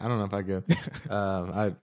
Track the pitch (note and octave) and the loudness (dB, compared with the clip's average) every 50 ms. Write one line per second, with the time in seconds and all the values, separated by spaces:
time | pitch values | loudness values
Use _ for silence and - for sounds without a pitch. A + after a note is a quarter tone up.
0 | G#2 A#2 A#2+ G#2+ G2+ G2 G2+ G2+ F#2 F#2+ F#2+ F#2 - - E3 - - - - - | -2 0 0 0 0 0 0 -2 0 0 -2 -2 4 2 2 2 2 -8 -10 -8
1 | - - G2+ G#2 G2+ F#2+ F#2+ F#2 F2 F2+ F2+ G#2 G#2+ G2+ F2 - | -6 -2 -2 0 0 2 0 0 -2 -2 0 0 0 0 0 -4